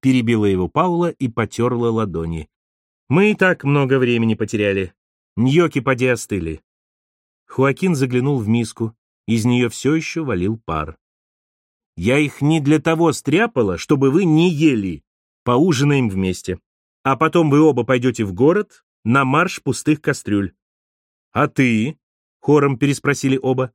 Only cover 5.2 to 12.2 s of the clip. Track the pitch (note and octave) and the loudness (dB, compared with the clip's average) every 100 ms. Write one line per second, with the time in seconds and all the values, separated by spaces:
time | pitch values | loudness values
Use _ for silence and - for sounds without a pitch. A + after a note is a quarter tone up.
5.2 | _ - B2 D3+ E3+ C#3+ A#2 B2+ B2+ A#2+ | _ -2 2 2 2 0 -2 0 0 -2
6.2 | - G2+ E2 D#2 _ _ _ _ _ _ | -4 -6 -6 -10 _ _ _ _ _ _
7.2 | _ _ _ - C3+ C3+ F#3 D#3 C3 B2 | _ _ _ -2 0 0 -2 0 0 0
8.2 | C3 C#3 G#2 A#2 A2 - A2 - _ _ | -2 -2 0 0 -2 -6 -8 -8 _ _
9.2 | - A#2 A2+ B2 A#2+ - C3 D#3+ D#3+ E3 | -4 0 2 2 0 -2 -2 -2 -4 -8
10.2 | D3+ F#2+ F#2 A2+ - D#2+ D2+ - _ _ | -6 -2 -2 -4 -6 -6 -8 -12 _ _
11.2 | _ _ _ _ _ _ _ - F2+ C3+ | _ _ _ _ _ _ _ -6 0 0